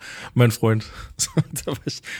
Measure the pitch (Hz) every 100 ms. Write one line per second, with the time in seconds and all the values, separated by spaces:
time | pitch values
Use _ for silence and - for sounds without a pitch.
0 | - - - - 120 110 113 110 - -
1 | - - - - - 147 - 139 - -
2 | - -